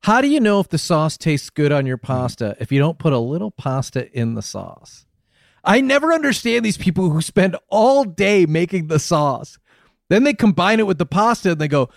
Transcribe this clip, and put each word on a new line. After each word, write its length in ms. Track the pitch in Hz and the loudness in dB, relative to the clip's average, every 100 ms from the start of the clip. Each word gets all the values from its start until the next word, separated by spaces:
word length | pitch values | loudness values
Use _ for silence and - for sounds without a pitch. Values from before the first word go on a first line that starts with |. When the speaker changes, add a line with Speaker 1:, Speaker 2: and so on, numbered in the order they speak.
Speaker 1:
How 200 | - 226 | 2 2
do 60 | 277 | 2
you 120 | 302 | 2
know 200 | 214 202 | 2 2
if 100 | 190 | 0
the 80 | 156 | -4
sauce 400 | - 160 156 - | -2 0 0 -4
tastes 320 | 165 147 - | -2 -2 -4
good 220 | - 147 | -2 0
on 140 | 147 135 | 0 -2
your 120 | 131 | -6
Speaker 2:
Mm-hmm. 80 | - | -6
Speaker 1:
pasta 500 | 127 127 - 110 - | -4 -4 -6 -8 -6
if 120 | 113 | -2
you 80 | 139 | 0
don't 180 | 147 165 | 0 0
put 160 | 165 | -2
a 60 | 131 | 0
little 320 | 117 160 208 | -2 -6 -8
pasta 600 | - 139 131 127 131 123 123 | -8 -6 -4 -4 -8 -8 -4
in 160 | 117 | -4
the 80 | 113 | -4
sauce? 640 | 104 98 90 - - - _ _ _ _ _ _ | -10 -12 -14 -18 -20 -20 _ _ _ _ _ _
I 180 | - 220 | 2 2
never 320 | 269 277 320 | 4 2 2
understand 500 | 330 294 226 240 233 226 | 2 0 -2 -2 0 -2
these 120 | - | -2
people 320 | - 170 175 | -2 0 0
who 100 | 151 | 0
spend 340 | 160 - 190 170 _ | -2 0 0 -2 _
all 340 | 202 233 277 | 2 4 4
day 420 | 240 165 196 208 170 | 0 0 2 2 2
making 420 | 160 175 190 156 | 2 -2 -4 0
the 120 | 156 | -2
sauce. 580 | - 160 147 127 139 _ _ _ _ _ _ | 0 0 0 -4 -10 _ _ _ _ _ _
Then 140 | 196 | 2
they 120 | 285 233 | 2 4
combine 440 | 226 165 180 220 | 2 2 2 2
it 60 | 208 | 0
with 140 | 165 | -2
the 80 | 170 | -2
pasta 460 | 170 220 233 190 | 0 0 0 -2
and 60 | 165 | -2
they 80 | 151 | 0
go, 220 | 143 123 | 0 -2